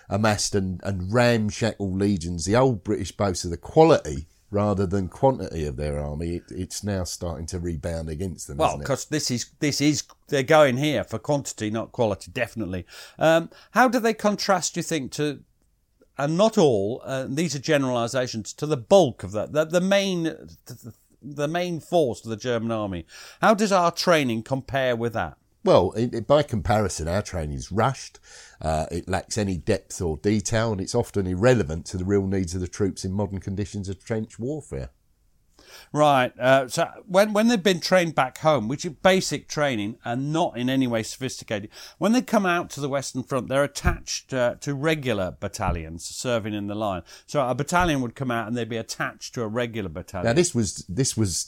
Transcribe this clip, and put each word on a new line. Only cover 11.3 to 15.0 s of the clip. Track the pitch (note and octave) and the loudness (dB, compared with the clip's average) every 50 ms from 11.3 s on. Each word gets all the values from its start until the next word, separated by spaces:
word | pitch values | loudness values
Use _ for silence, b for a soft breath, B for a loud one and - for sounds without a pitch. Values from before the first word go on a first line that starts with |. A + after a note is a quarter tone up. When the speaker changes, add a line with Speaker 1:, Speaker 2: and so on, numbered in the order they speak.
| D3 C#3+ A2+ - - - A2 G#2+ | -2 -2 -2 -6 -8 -6 -4 -4
Speaker 2:
not | A2 A2+ G2+ - | -4 -4 -6 -4
quality, | - - A#2 G#2 G2 - - E2+ | -2 0 0 0 0 -2 -6 -8
definitely. | F2 B2 A#2 - - A2 G#2 F2 F#2 F2+ E2+ B B B B B B | -6 -4 -4 -4 -4 -6 -6 -4 -4 -6 -8 B B B B B B
Um, | B D3 D#3+ E3 E3+ E3 - B B B B | B 4 6 6 4 2 -2 B B B B
how | B G#3+ B3+ | B 4 4
do | B3+ A3+ B3+ | 4 4 2
they | G#3+ A3+ | 0 0
contrast, | A3 - - G#3 G3+ - - - F#3+ F3 - - - | 0 0 0 0 0 0 0 0 0 2 0 -2 -4
do | F3 | -4
you | |
think, | D#3+ - E3 D3+ | -4 -4 -4 -4